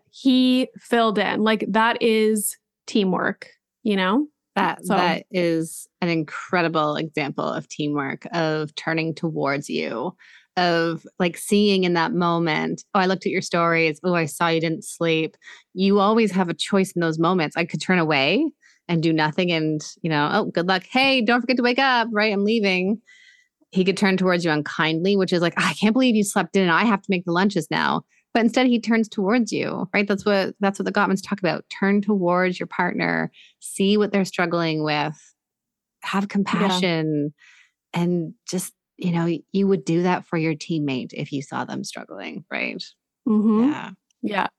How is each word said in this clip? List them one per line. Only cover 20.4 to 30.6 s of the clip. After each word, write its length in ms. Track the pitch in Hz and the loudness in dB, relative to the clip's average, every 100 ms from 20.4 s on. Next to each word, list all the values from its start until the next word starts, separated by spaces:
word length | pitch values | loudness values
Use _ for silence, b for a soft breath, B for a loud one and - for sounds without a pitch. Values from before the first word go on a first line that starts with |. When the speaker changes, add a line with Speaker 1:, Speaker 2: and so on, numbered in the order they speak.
Speaker 2:
good 240 | 170 - 175 | 0 -2 0
luck. 160 | 185 - | 0 0
Hey, 320 | 254 269 262 | 2 4 2
don't 200 | 220 240 | 2 2
forget 160 | 233 254 | 2 2
to 60 | |
wake 160 | 240 247 | 2 2
up," 260 | 269 247 233 | 2 2 2
right? 200 | 208 220 | 0 0
I'm 120 | 196 | 2
leaving. 580 | 208 233 196 180 185 214 b b b b b _ _ | 2 2 2 2 0 -2 b b b b b _ _
He 120 | 190 | 0
could 120 | 185 190 | 2 2
turn 200 | 196 190 | 2 2
towards 280 | 185 175 | 2 2
you 80 | 170 | 2
unkindly, 640 | 151 147 - 160 160 185 202 | 0 -2 -2 0 0 2 2
which 160 | 180 | 2
is 100 | 175 | 2
like, 120 | 170 - | 0 0
"I 160 | 180 | -2
can't 220 | 254 208 | 0 0
believe 200 | 233 262 | 2 4
you 80 | 214 | 2
slept 320 | 202 202 180 | 0 -2 0
in 80 | 196 | 2
and 80 | 180 | 4
I 140 | 165 | 4
have 180 | 220 196 | 2 0
to 80 | - | -2
make 140 | 185 | -4
the 80 | 175 | 0
lunches 340 | 170 202 180 151 | 0 2 0 -2
now." 320 | - 147 - - _ _ | -2 0 -2 -6 _ _
But 80 | 233 | 0
instead 240 | 226 254 254 | 2 2 2
he 140 | 240 | 2
turns 280 | 226 226 220 | 2 0 0
towards 440 | - 190 247 208 | -2 0 0 0
you, 360 | 202 - - 180 | -2 -4 -4 -2
right? 120 | 196 208 | -2 0
That's 180 | 196 208 | 0 2
what, 280 | 196 185 - | 0 0 -2